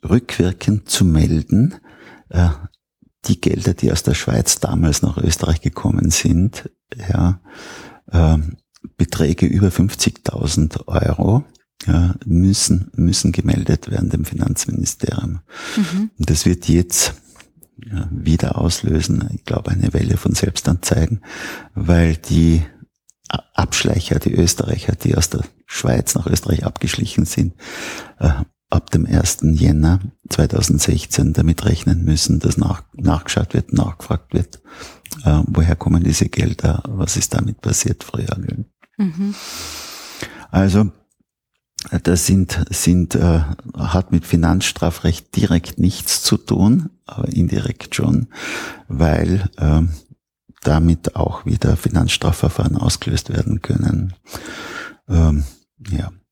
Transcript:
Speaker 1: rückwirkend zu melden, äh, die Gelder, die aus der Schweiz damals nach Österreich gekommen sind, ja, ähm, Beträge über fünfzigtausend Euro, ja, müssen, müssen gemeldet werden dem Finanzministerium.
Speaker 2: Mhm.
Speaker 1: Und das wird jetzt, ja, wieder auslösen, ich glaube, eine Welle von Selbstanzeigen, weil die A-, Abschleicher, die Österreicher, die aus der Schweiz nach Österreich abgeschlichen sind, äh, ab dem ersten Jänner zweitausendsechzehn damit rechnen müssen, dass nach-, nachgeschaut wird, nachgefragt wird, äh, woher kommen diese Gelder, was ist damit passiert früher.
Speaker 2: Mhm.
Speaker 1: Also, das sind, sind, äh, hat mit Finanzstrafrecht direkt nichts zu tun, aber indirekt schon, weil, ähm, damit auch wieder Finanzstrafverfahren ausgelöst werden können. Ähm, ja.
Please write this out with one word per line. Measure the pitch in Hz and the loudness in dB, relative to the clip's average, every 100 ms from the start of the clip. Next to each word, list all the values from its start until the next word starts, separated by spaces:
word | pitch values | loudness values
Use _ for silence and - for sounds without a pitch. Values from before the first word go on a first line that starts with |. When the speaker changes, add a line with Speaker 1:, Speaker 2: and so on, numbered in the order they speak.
Speaker 1:
rückwirkend | - 110 - - 90 92 - 104 - | 2 0 0 -2 -2 0 0 0 -2
zu | - 92 | 0 4
melden, | 78 78 80 - 98 143 - - - - - _ | 4 4 2 2 2 2 -2 -20 -20 -20 -20 _
äh, | 87 87 73 85 _ _ _ _ _ - | 2 2 2 -10 _ _ _ _ _ -2
die | - | 0
Gelder, | - - - - | 0 0 -2 0
die | 57 | 0
aus | - | 0
der | - - | -2 -2
Schweiz | - 57 - - | 0 0 0 -2
damals | - - 82 71 | -2 2 2 2
nach | - - | -2 0
Österreich | 80 - - 82 | 0 0 0 0
gekommen | - - - - - | 0 -2 -2 0 2
sind, | - - 85 98 - - _ _ 123 98 | 0 2 2 2 -2 -16 _ _ -14 -4
ja, | 92 90 95 - - - - - - - | 0 2 0 -8 -20 -20 -20 -20 -20 -2
ähm, | 87 80 80 78 - _ _ - _ | 2 4 4 0 -8 _ _ -20 _
Beträge | 85 - 76 87 92 | -4 0 0 2 2
über | 92 98 | 4 2
fünfzigtausend | 87 95 - - - - - 73 76 78 - - | 2 0 0 -4 -2 -8 -4 -2 0 0 -2 -2
Euro, | - - 78 85 117 147 _ _ _ - | 0 0 0 2 2 -2 _ _ _ 0
ja, | 85 87 90 - | 2 2 0 0
müssen, | 82 95 98 - 87 98 - | 2 4 2 2 0 0 0
müssen | 85 90 - | 2 2 0
gemeldet | - - - - 80 - | 0 0 0 2 -2 0
werden | 101 - | -2 -2
dem | - - | -2 -4
Finanzministerium. | - - - - - - - - - - 85 _ - - - | -4 -2 -2 -4 -4 -4 -4 -4 -4 -6 -8 _ -16 -8 -4
Speaker 2:
Mhm. | 180 180 214 _ | -2 -2 -4 _
Speaker 1:
Und | - | 0
das | 76 - | 2 2
wird | 87 - | 0 2
jetzt, | 85 90 - - - _ - - _ _ - | 2 2 0 -2 -4 _ -20 -20 _ _ -20
ja, | - 101 82 | -10 -8 -6
wieder | 73 78 80 - - | -4 0 2 2 0
auslösen, | 85 - - 78 - - - | -2 -2 0 0 0 0 -2
ich | - | -8
glaube, | - - - | -4 -4 -2
eine | 95 - | 0 0
Welle | - - 90 | 0 0 0
von | - | 0
Selbstanzeigen, | - - - - 90 - - 80 110 - - - - - | 0 -2 -2 -2 -2 0 0 0 -2 -6 -14 -14 -14 -12
weil | - 82 87 82 80 | -6 2 4 4 0
die | - 80 85 82 78 - - _ _ _ _ | 0 4 6 4 0 -10 -20 _ _ _ _
A-, | - - - | -10 -6 -4
Abschleicher, | 151 - - - - - | -2 0 0 0 0 -2
die | - | 0
Österreicher, | - 85 - - - - - | 2 0 0 -2 -2 -2 -2
die | - - | 0 0
aus | - | 0
der | - - _ _ | -2 -6 _ _
Schweiz | - - 60 - - | -6 -2 0 0 -2
nach | - | -2
Österreich | 92 - - | -2 0 -2
abgeschlichen | - - - - - - 87 | -2 -4 -4 -4 -2 -2 -2
sind, | - 90 - - - - - - _ | 0 -2 -4 -16 -12 -12 -12 -16 _
äh, | - 67 - _ _ | 0 0 -4 _ _
ab | 85 - | -2 0
dem | - 82 | -2 2
ersten | - - - 78 | 0 0 0 2
Jänner | 78 - 76 78 92 98 _ - | 4 4 4 4 2 0 _ -6
zweitausendsechzehn | - 76 - - 73 - 80 - - - | 0 2 2 2 2 2 0 0 0 2
damit | 80 80 82 - | 2 2 2 2
rechnen | 85 - 87 | 0 2 2
müssen, | 85 78 - 82 | 2 0 2 2
dass | - - | 2 0
nach-, | 87 95 - | 0 -2 -8
nachgeschaut | - - 82 - - - | -4 0 0 -2 -2 0
wird, | - - | -2 0
nachgefragt | - - 82 - 80 _ | 0 -2 -6 -6 -6 _
wird, | 82 90 - _ - - - - 151 | -4 -4 -10 _ -20 -20 -20 -18 -4
äh, | - 76 - | 2 2 2
woher | - 82 - | 2 2 2
kommen | - 85 | 2 2
diese | 82 76 - | 2 0 0
Gelder, | - - - - 107 - | 0 -2 0 0 -2 -4
was | 101 - - | -4 -2 -2
ist | - 85 | -2 -2
damit | - 107 | -2 -4
passiert | - - - - | -4 -2 -2 -4
früher. | - - - - - - 107 _ _ - | -6 -8 -6 -6 -6 -8 -10 _ _ -4
Speaker 2:
Mhm. | 196 160 196 202 - - - - - - - - - - - | -4 -2 -6 -6 -12 -14 -12 -14 -16 -18 -20 -14 -14 -14 -4
Speaker 1:
Also, | - 98 98 104 - _ _ _ _ _ _ _ - - - | 0 4 4 2 -2 _ _ _ _ _ _ _ -16 -6 -4
das | - 90 - | 0 0 2
sind, | 98 87 85 - | 2 2 -2 -4
sind, | - - 90 85 | -2 2 2 2
äh, | - 85 82 76 80 - - | 2 4 4 0 -4 -10 -6
hat | 82 85 92 | -2 0 2
mit | 87 - | -2 0
Finanzstrafrecht | 85 82 87 - - 80 - - 87 _ - | 2 2 2 -2 -2 -2 0 -2 -2 _ -2
direkt | - 85 - - | 2 2 0 0
nichts | 90 - - - | 0 0 -6 -4
zu | - 107 | 0 -2
tun, | - - 98 139 156 _ - | 0 2 4 4 0 _ -14
aber | - 123 | -6 -4
indirekt | - 85 - - - - | 0 0 0 -2 -6 -8
schon, | - - - 120 - - - - - - | -2 0 0 0 -10 -10 -10 -12 -16 -10
weil, | - 82 80 82 95 92 - | 0 2 2 2 0 -2 0
ähm, | 76 76 85 76 _ - _ _ _ _ | 2 4 2 -2 _ -20 _ _ _ _
damit | - 78 82 82 - - | 0 4 4 2 -2 -2
auch | - - - | -4 -4 -4
wieder | 113 - - | 0 2 0
Finanzstrafverfahren | - - 85 - - - - - - - | 0 0 0 0 -2 0 0 0 -2 0
ausgelöst | - - - 82 - | 0 -2 -2 -4 -2
werden | - - - | -2 -2 -2
können. | - - - - 95 - _ - - - - - - - - | -2 -2 0 0 -2 -8 _ -16 -14 -14 -14 -14 -16 -18 -2
Ähm, | 82 80 73 69 - _ _ 98 | 2 4 4 -2 -8 _ _ -6
ja. | 92 90 - _ | -4 -6 -10 _